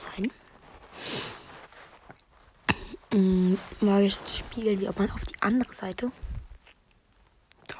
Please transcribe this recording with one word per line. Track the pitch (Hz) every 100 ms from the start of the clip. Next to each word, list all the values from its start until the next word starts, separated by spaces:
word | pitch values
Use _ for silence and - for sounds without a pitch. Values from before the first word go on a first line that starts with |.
sein. | - - 214 - - - - - - - - - - - - - - - - - - - _ - - _ - - - - -
Mm, | 208 190 185 185 190 - -
magisch | 208 196 202 - -
spiegeln | - - - 220 196
wir | 196
auch | 185
mal | 196
auf | - -
die | -
andere | 202 247 247
Seite. | - 190 180 247 - - - - - - - _ _ _ _ _ _ _ -
Da | -